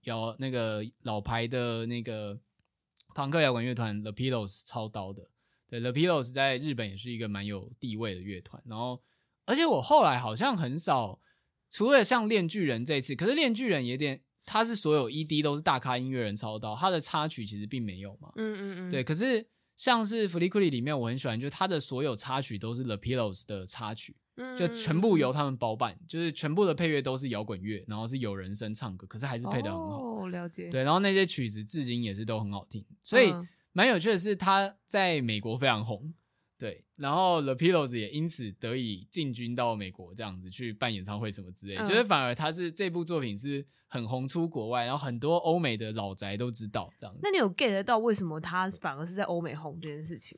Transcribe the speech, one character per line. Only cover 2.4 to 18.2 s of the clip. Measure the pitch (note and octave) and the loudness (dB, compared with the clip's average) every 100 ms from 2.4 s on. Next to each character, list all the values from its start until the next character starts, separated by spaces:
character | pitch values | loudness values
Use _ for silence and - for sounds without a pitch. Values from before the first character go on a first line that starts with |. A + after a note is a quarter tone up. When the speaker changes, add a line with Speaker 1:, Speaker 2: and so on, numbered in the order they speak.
| _ _ _ _ _ _ _ - | _ _ _ _ _ _ _ -6
Speaker 1:
朋 | C#3 | 0
克 | D#3+ | 4
摇 | D3 | 4
滚 | B2 A#2+ | 4 0
乐 | |
团 | A#2+ A2+ G#2 | -2 -2 -4
The | G#2+ | -6
Pillows | G#2 C3 B2 G2+ - - | -4 0 0 -2 -8 -8
操 | A#2+ A2 | -6 -6
刀 | G#2+ F#2+ | -6 -8
的。 | G2+ - _ _ _ _ | -10 -16 _ _ _ _
对， | A#2+ | -4
The | A#2+ | -2
Pillows | B2+ F3 D#3+ B2 | 2 4 4 0
在 | C3 C3+ B2+ | 2 2 2
日 | D3+ B2 | -2 -2
本 | G#2+ | -4
也 | G2 | -6
是 | A#2+ | -8
一 | A2+ | -6
个 | A2+ | -4
蛮 | G2 | -4
有 | G2+ G2+ G#2 B2 | -4 -6 -8 -10
地 | C3 G#2+ | -6 -4
位 | A2+ | -4
的 | F#2 | -6
乐 | F#2+ F#2 | -8 -10
团， | - - A#2+ | -12 -18 -12
然 | A2 | -6
后， | B2 B2 _ _ _ _ - | -6 -6 _ _ _ _ -2
而 | B3+ | 2
且 | E4 | 4
我 | F#3 | 2
后 | B2+ D4+ | 6 8
来 | F#3+ B2 | 8 4
好 | A#2+ A2 | 0 0
像 | B3+ G#3+ | 0 0
很 | C#3 C#3+ | -2 -2
少， | F3 C#3 G#2+ G2 _ _ _ _ _ | 2 2 2 -6 _ _ _ _ _
除 | - G#3+ | 0 6
了 | C#4 | 8
像 | G#3 B3 G#3+ | 8 4 4
链 | G#3+ E3+ | 4 2
锯 | G#3 | 2
人 | D#3+ A#2 B2 | 2 2 2
这 | D3 | 0
一 | |
次， | B2+ C3 | 0 0
可 | F#3 | 2
是 | |
链 | C#4+ C#4+ | 4 4
锯 | A3+ B3+ | 2 2
人 | D#3+ | 2
有 | B2 B2+ | 0 0
点， | D3 C3+ _ _ - | -2 -2 _ _ -2
他 | G#3+ | 2
是 | A3+ A3+ | 2 2
所 | D#3 | 4
有 | D3+ A#2+ | 4 4
E | D3 | -2
D | D#3 D3+ | 0 2
都 | D3 D3 | 2 2
是 | |
大 | E3 C3+ | 2 2
咖 | C3 B2 | 2 -2
音 | B2+ | 0
乐 | C3 | 0
人 | A2 G#2 | 0 -2
操 | A2+ G#2+ | -6 -6
刀， | A2+ A2 | -6 0
他 | F#3 | 2
的 | F3 | 2
插 | D3 D#3+ D#3 | 0 -2 -2
曲 | D#3 G#2 | -4 -8
其 | G#2 | -8
实 | G#2 | -6
并 | C3 | -4
没 | A2 F#2 | -4 -6
有 | G2 G2 | -12 -14